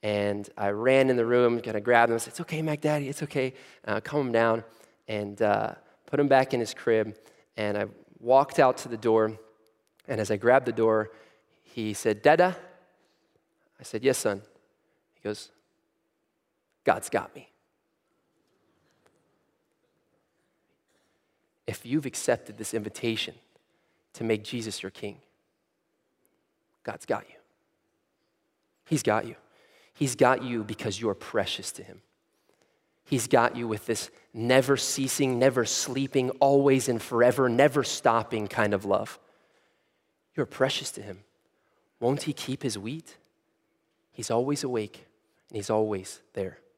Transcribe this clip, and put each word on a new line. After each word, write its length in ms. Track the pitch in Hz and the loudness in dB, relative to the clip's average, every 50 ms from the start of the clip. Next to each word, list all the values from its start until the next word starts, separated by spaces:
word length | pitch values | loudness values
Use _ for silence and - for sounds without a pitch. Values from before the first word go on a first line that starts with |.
And 480 | - 107 104 104 101 101 101 104 101 - - | -4 -2 -2 -2 -2 -2 -4 -6 -8 -12 -10
I 120 | - 107 101 | -6 -4 -4
ran 420 | 101 104 113 127 131 135 135 131 | -2 0 2 4 4 4 4 4
in 60 | 127 | 2
the 100 | 123 117 | 2 2
room, 340 | 117 120 123 123 120 120 117 | 2 4 4 4 4 2 0
kinda 200 | 117 117 107 104 | -4 -4 -6 -6
grabbed 300 | 101 113 120 117 117 117 | 0 4 4 6 6 4
him 40 | 117 | 2
and 80 | 113 - | -2 -4
said, 80 | - | -6
"It's 100 | - - 170 | -10 -12 -8
okay, 200 | - - 156 160 | -6 -4 -4 -2
Mac 180 | 160 151 143 | -2 -4 -2
Daddy, 280 | - 151 151 151 143 131 | 0 0 0 0 -2 -6
it's 120 | 143 - 156 | -8 -8 -8
okay." 280 | 143 - 147 131 131 127 - - - - _ _ | -6 -2 -2 -2 -2 -4 -10 -20 -20 -20 _ _
Uh, 140 | - 107 104 | -4 -4 -4
calm 300 | - - - 147 139 127 | -4 -4 -2 -2 -2 2
him 40 | 117 | 2
down 300 | 113 117 113 113 117 113 - - _ - _ _ _ _ - | 4 4 4 2 0 -2 -8 -20 _ -20 _ _ _ _ -8
and, 340 | 110 104 104 101 104 101 113 | -6 -6 -6 -6 -4 0 2
uh, 320 | 104 104 104 107 110 - - _ _ _ _ _ | 2 2 2 0 -4 -8 -12 _ _ _ _ _
put 140 | - - 139 | -6 -2 0
him 80 | 147 143 | 2 6
back 260 | 135 131 131 131 - | 6 4 4 4 0
in 60 | 123 | -2
his 120 | 117 107 - | -2 -2 -6
crib. 460 | - - - 117 110 110 107 104 - _ - _ _ _ _ _ | -6 0 2 2 2 2 -2 -6 -16 _ -20 _ _ _ _ _
And 200 | - 107 104 104 | -6 -4 -4 -2
I 100 | 104 104 104 - - - _ - _ | -2 -4 -6 -8 -18 -20 _ -20 _
walked 400 | - 120 127 135 143 143 - - | 0 4 4 4 4 4 4 4
out 160 | 147 127 127 - | 4 4 4 0
to 100 | - 127 | -6 -10
the 80 | 117 | -10
door. 400 | 113 110 117 110 110 110 110 107 104 - _ _ _ _ _ _ _ _ _ _ _ _ | -4 0 2 4 4 4 2 -2 -8 -16 _ _ _ _ _ _ _ _ _ _ _ _
And 140 | - - 110 | -8 -4 -4
as 100 | 107 101 | -2 -2
I 60 | 110 | -2
grabbed 300 | 98 110 117 123 135 131 | 0 4 4 4 4 4
the 60 | 123 113 | 2 -2
door, 380 | 110 113 113 110 110 110 110 - - - _ _ _ _ _ _ _ _ | 0 2 2 2 2 0 -4 -8 -20 -20 _ _ _ _ _ _ _ _
he 320 | _ - - 110 107 104 | _ -10 -6 -6 -6 -6
said, 280 | - - 117 107 104 - | -2 -2 -2 -2 4 4
"Dada?" 340 | 143 151 165 175 185 180 - - - - _ _ _ _ _ _ _ _ _ _ _ _ _ _ _ _ _ _ _ _ _ | 4 6 6 6 2 2 -4 -14 -20 -20 _ _ _ _ _ _ _ _ _ _ _ _ _ _ _ _ _ _ _ _ _
I 20 | - | -20
said, 220 | - - 110 117 | -10 -10 0 0
"Yes, 140 | 135 131 - | 0 0 2
son." 240 | - 117 101 98 101 _ _ _ _ _ _ _ _ _ _ _ _ _ _ | 0 -2 -2 -2 -8 _ _ _ _ _ _ _ _ _ _ _ _ _ _
He 60 | _ | _
goes, 300 | _ 104 107 - - - _ _ _ _ _ _ _ _ _ _ _ _ _ _ _ _ _ _ _ _ _ _ _ _ _ _ _ | _ -10 -8 -8 -12 -20 _ _ _ _ _ _ _ _ _ _ _ _ _ _ _ _ _ _ _ _ _ _ _ _ _ _ _
"God's 240 | - - - - - | 0 0 0 -2 -4
got 260 | - 107 - - - | -4 -4 -4 -4 -16
me." 160 | - - _ _ _ _ _ _ _ _ _ _ _ _ _ _ _ _ _ _ _ _ _ _ _ _ _ _ _ _ _ _ _ _ _ _ _ _ _ _ _ _ _ _ _ _ _ _ _ _ _ _ _ _ _ _ _ _ _ _ _ _ _ _ _ _ _ _ _ _ _ _ _ _ _ _ _ _ _ _ _ _ _ _ _ _ | -20 -20 _ _ _ _ _ _ _ _ _ _ _ _ _ _ _ _ _ _ _ _ _ _ _ _ _ _ _ _ _ _ _ _ _ _ _ _ _ _ _ _ _ _ _ _ _ _ _ _ _ _ _ _ _ _ _ _ _ _ _ _ _ _ _ _ _ _ _ _ _ _ _ _ _ _ _ _ _ _ _ _ _ _ _ _
If 180 | - 113 - - | -10 -10 -10 -8
you've 220 | 120 127 156 143 | -4 -4 -4 -4
accepted 500 | 131 - - - - 123 113 - - 110 | -4 -8 -6 0 0 0 0 -2 -14 -14
this 160 | - 110 - - | -12 -10 -6 -6
invitation 640 | 113 104 107 - - - 117 113 107 - - - - _ _ _ _ _ _ _ _ _ _ _ _ _ _ _ | -6 -6 -6 -10 -4 -2 -2 -2 -2 -4 -8 -10 -16 _ _ _ _ _ _ _ _ _ _ _ _ _ _ _
to 100 | - 117 | -8 -2
make 220 | 113 110 107 104 | -2 -2 -2 -2
Jesus 360 | - - 123 110 110 101 - | -8 -10 -8 -8 -8 -10 -10
your 100 | - 98 | -12 -12
king, 320 | - - - 104 92 - _ _ _ _ _ _ _ _ _ _ _ _ _ _ _ _ _ _ _ _ _ _ _ _ _ _ _ _ _ _ _ _ _ | -12 -10 -12 -12 -12 -14 _ _ _ _ _ _ _ _ _ _ _ _ _ _ _ _ _ _ _ _ _ _ _ _ _ _ _ _ _ _ _ _ _
God's 200 | - 113 - - | -12 -12 -12 -6
got 240 | - 117 104 - - | -6 -6 -6 -6 -12
you. 80 | - - _ _ _ _ _ _ _ _ _ _ _ _ _ _ _ _ _ _ _ _ _ _ _ _ _ _ _ _ _ | -20 -20 _ _ _ _ _ _ _ _ _ _ _ _ _ _ _ _ _ _ _ _ _ _ _ _ _ _ _ _ _
He's 180 | _ 165 143 - | _ -4 -2 0
got 240 | - 104 110 - | 2 0 0 -2
you. 80 | - - - _ _ _ _ _ _ _ _ _ _ _ | -6 -14 -18 _ _ _ _ _ _ _ _ _ _ _
He's 220 | - 151 135 120 | -4 -4 -4 2
got 300 | 104 135 123 131 127 120 | 4 4 4 4 4 0
you 180 | 127 120 117 107 | -4 -4 -4 -4
because 380 | 104 110 - - 117 95 95 | -6 -8 -8 -6 -6 -6 -4
you're 120 | 117 110 98 | -4 -4 -4
precious 600 | - - - - 113 95 - - - 95 - - | -4 -8 -6 -2 -2 -2 -2 -4 -8 -10 -12 -12
to 100 | - 92 | -14 -16
him. 200 | 87 92 - _ _ _ _ _ _ _ _ _ _ _ _ _ _ _ _ _ _ _ _ _ | -20 -20 -20 _ _ _ _ _ _ _ _ _ _ _ _ _ _ _ _ _ _ _ _ _
He's 220 | - - 127 110 | -4 -2 -2 0
got 300 | - - 127 117 123 - | 4 4 4 4 4 0
you 100 | 120 120 | -2 -6
with 200 | 117 110 104 - | -6 -6 -6 -4
this 240 | - 117 104 - - _ - _ _ _ | -4 -4 -4 -4 -10 _ -20 _ _ _
never 440 | 107 110 120 127 131 131 127 139 | -6 0 4 4 4 6 4 2
ceasing, 640 | 127 - - - - 135 135 - - 143 131 127 120 | 0 0 -4 -4 -4 -4 -4 -2 0 0 0 2 4
never 240 | 127 135 123 123 117 | 2 2 4 2 -2
sleeping, 640 | 110 - - - - 127 135 139 135 - 139 127 123 - - | -2 -2 -4 -4 -4 -4 -4 -4 -2 -2 -2 -2 -2 0 2
always 500 | - 139 139 139 139 143 135 131 120 - | 2 4 4 6 6 6 4 4 2 0
and 140 | 123 113 - | -2 -4 -4
forever, 460 | - 123 117 120 123 120 117 135 127 | -4 2 4 4 4 4 4 2 0
never 340 | 117 117 143 151 127 143 127 | 4 4 4 4 4 2 -2
stopping 640 | - - - - 131 113 117 107 - - 110 107 | -2 -4 -2 0 2 2 2 0 -2 -6 -6 -6
kind 280 | 98 - - 110 104 104 | -6 -2 -2 0 0 0
of 100 | 95 98 | -2 0
love. 340 | 101 98 95 107 - - - _ _ _ _ _ _ _ _ _ _ _ _ _ _ _ _ _ _ _ _ _ _ _ | 0 -2 -2 -2 -4 -12 -18 _ _ _ _ _ _ _ _ _ _ _ _ _ _ _ _ _ _ _ _ _ _ _
You're 100 | - 143 | -6 -6
precious 460 | - - - 131 135 139 - - - - | -6 0 -2 0 0 0 -4 -8 -8 -12
to 100 | - 104 | -12 -14
him. 220 | 101 95 92 101 _ _ _ _ _ _ _ _ _ _ _ _ _ _ _ | -14 -14 -16 -18 _ _ _ _ _ _ _ _ _ _ _ _ _ _ _
Won't 240 | 117 120 135 143 - | 0 0 0 0 -2
he 100 | - 143 | -6 -6
keep 300 | - - - 131 - - | -6 -6 -8 -8 -6 -6
his 160 | 135 107 104 | -6 -6 -6
wheat? 380 | 95 110 139 160 160 - - _ _ _ _ _ _ _ _ _ _ _ _ _ _ _ _ _ _ _ _ | -8 -10 -10 -12 -14 -18 -20 _ _ _ _ _ _ _ _ _ _ _ _ _ _ _ _ _ _ _ _
He's 180 | - 113 - | -12 -6 -2
always 320 | 117 113 123 135 147 143 - | 0 0 0 0 -2 -2 -4
awake 460 | 135 123 117 107 104 - - - _ _ _ _ _ _ _ _ _ | -4 -2 -4 -4 -6 -10 -20 -20 _ _ _ _ _ _ _ _ _
and 80 | - | -10
he's 120 | 107 98 - | -10 -4 0
always 540 | 110 107 110 107 104 95 92 - - - _ _ _ | 2 2 2 0 -2 -6 -6 -10 -18 -18 _ _ _
there. 260 | - 98 92 80 - _ _ _ | -8 -8 -8 -8 -14 _ _ _